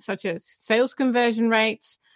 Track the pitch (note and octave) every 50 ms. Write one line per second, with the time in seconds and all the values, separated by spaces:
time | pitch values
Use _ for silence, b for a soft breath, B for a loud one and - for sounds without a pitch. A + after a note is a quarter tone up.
0 | - - G3 F#3+ - F#3+ E3 - - - - - - - A3 A#3 B3+ C4 - -
1 | C4+ B3+ A#3 A#3+ A#3+ A#3 A3 A3+ A#3 A3+ A3+ A3 A3 A3 G#3+ - - - - -
2 | _ _ _